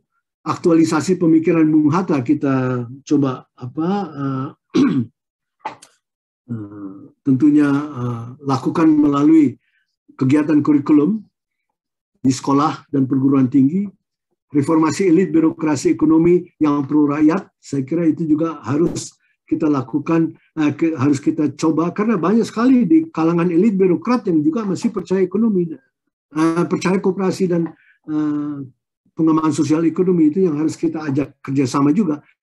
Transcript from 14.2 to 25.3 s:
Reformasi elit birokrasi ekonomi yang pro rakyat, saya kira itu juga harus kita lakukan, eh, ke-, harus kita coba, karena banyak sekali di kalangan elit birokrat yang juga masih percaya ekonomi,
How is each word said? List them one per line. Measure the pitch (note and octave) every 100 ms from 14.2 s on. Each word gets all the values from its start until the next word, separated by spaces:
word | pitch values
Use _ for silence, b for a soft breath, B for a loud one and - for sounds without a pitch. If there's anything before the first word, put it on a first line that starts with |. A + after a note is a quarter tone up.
| _ _ _
Reformasi | D3 C#3 D#3+ D#3+ C#3 G3
elit | E3 F3+
birokrasi | D#3+ D#3+ E3 D#3+ C#3+ F3
ekonomi | D#3 D#3 D#3+ E3+ F3+ F3 -
yang | D3+ D3
pro | C#3 D3+ D3
rakyat, | C#3+ D3+ F#3+ - _
saya | - C#3 C3
kira | E3+
itu | E3 D3 D#3+
juga | D3+ E3 D#3 G#2
harus | D3 F3 - - _ _ _ -
kita | - D#3
lakukan, | C#3 B2+ D3 C3 E3 D#3+ - b D#3+
eh, | D3
ke-, | B2+ E3 D#3+
harus | C#3+ C#3+
kita | D#3+ D#3+ D3
coba, | - D#3+ D3 E3+
karena | E3+ A3 G3
banyak | E3+ A3+
sekali | G3 G#3+ B3 B3+
di | F#3 D#4+ -
kalangan | - D#3+ E3+ F3+
elit | E3 A3+ F#3+
birokrat | F#3 E3 - B3 G3+
yang | D#3+
juga | G#3 A#3+ G#3
masih | E3+ A#3
percaya | F#3+ E3+ F#3+
ekonomi, | F3+